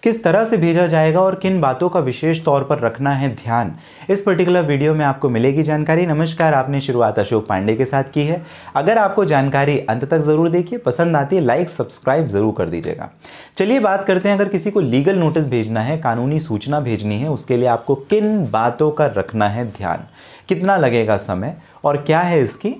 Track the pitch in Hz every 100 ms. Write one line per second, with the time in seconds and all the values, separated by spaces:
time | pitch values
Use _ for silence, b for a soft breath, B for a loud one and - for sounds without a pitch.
0 | 233 226 180 180 226 226 170 170 175 160
1 | 160 160 190 190 190 190 143 - 180 180
2 | 135 123 156 160 160 139 135 147 117 113
3 | 139 139 139 110 117 117 107 78 B B
4 | B 196 202 180 180 180 156 143 151 156
5 | 147 - 139 117 123 139 151 151 151 160
6 | 175 151 160 160 165 147 131 139 135 120
7 | 113 107 101 113 104 98 101 113 131 139
8 | 135 147 147 170 165 B B 135 156 226
9 | 202 196 190 147 135 139 139 147 - 113
10 | 139 165 147 156 170 170 175 240 - 123
11 | 170 160 143 190 135 123 156 - 120 -
12 | - 143 151 101 110 - 87 82 82 80
13 | - _ B B B - 190 262 214 196
14 | 196 185 190 202 196 196 165 208 147 123
15 | 147 196 160 160 147 123 107 113 113 160
16 | 151 117 123 156 156 107 120 147 131 110
17 | 104 104 147 143 - 123 123 117 - 202
18 | - 208 214 214 139 107 117 120 117 -
19 | 147 101 92 110 104 107 120 - 98 82
20 | - B B B - 180 185 196 139 117
21 | 110 101 - 92 110 160 B B 147 143
22 | 147 160 175 170 120 - 202 285